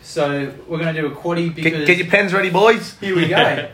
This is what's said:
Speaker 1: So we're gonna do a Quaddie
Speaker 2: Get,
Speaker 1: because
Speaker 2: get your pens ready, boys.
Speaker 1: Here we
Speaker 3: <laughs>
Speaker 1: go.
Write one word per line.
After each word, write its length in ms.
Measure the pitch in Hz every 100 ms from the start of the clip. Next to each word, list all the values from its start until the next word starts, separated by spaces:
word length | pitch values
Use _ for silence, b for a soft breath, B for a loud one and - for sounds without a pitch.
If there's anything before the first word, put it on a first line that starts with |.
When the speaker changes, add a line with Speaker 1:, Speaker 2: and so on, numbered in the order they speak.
Speaker 1:
So 520 | - 165 143 143 135 - -
we're 120 | 160
gonna 140 | 165
do 120 | 160 147
a 40 |
Quaddie 440 | - 175 170 170
Speaker 2:
Get, 100 | 160
Speaker 1:
because 220 | 160 160 151
Speaker 2:
get 120 | 175
your 80 | 175
pens 260 | 202 202
ready, 180 | 190 185
boys. 460 | 175 220 226 - -
Speaker 1:
Here 160 | 196 180
we 100 | 156
Speaker 3:
<laughs> 0 |
Speaker 1:
go. 400 | 160 147 - -